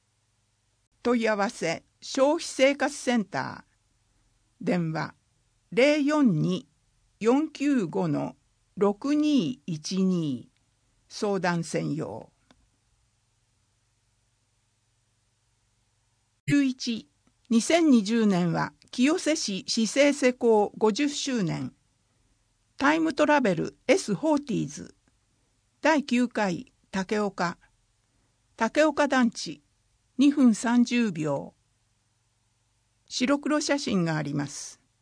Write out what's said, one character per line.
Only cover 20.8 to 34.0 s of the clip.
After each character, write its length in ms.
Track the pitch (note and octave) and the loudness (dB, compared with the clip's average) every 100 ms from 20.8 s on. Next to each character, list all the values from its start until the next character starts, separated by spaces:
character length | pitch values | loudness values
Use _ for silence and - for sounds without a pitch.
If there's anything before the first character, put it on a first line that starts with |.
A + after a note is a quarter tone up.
| A3 | 0
十 160 | G#3 C#4+ | 0 -2
周 360 | C#4+ C#4 B3 | -4 -4 -2
年。 300 | E3+ D3 B2+ _ _ _ _ _ _ _ _ _ _ - | -2 -4 -8 _ _ _ _ _ _ _ _ _ _ -4
タ 180 | C4+ D#4+ | 0 0
イ 40 | |
ム 140 | D#4+ | 0
ト 120 | - D4+ | 0 2
ラ 140 | D4 | 4
ベ 160 | A#3 E3 | 2 0
ル、 220 | D#3+ - - | -4 -8 0
エ 100 | F#4+ | 0
ス・ 180 | - G3+ | 2 -2
フ 160 | D#4 | 0
ォ 80 | D4 | 0
ー 60 | D4 | -2
テ 80 | F3 | -6
ィ 80 | D3+ | -6
ー 20 | |
ズ。 280 | - - _ _ _ _ _ _ _ _ _ | -10 -18 _ _ _ _ _ _ _ _ _
第 220 | C#4+ D#4 | 0 0
九 240 | - A#3+ B3 | 0 0 0
回、 460 | - G3+ E3 - _ _ | -2 -4 -4 -10 _ _
竹 280 | F#3+ F#3 G#3+ | -8 -4 -2
岡。 380 | G#3 - F3 - _ _ _ _ _ _ _ _ _ - | -4 -2 -6 -6 _ _ _ _ _ _ _ _ _ -4
竹 280 | A3+ D4+ | -2 2
岡 240 | D#4 D4 C#4+ | 2 2 0
団 240 | C4 A#3 | 2 0
地、 300 | - - - _ _ _ _ _ - | -2 -12 -14 _ _ _ _ _ 2
二 140 | C#4+ | 2
分 220 | D4 B3+ | 6 4
三 300 | G#3 A3+ A#3+ | 4 2 2
十 280 | A#3+ A#3+ A3+ | 2 2 0
秒。 420 | D#3+ D3+ C#3 - _ _ _ _ _ _ _ _ _ _ _ _ _ _ _ _ | -2 -4 -4 -6 _ _ _ _ _ _ _ _ _ _ _ _ _ _ _ _
白 280 | - B3+ C#4+ | -4 0 0
黒 200 | C#4 D4+ | 0 -2
写 200 | D4 C#4+ | -2 -4
真 260 | - G3 | -2 -2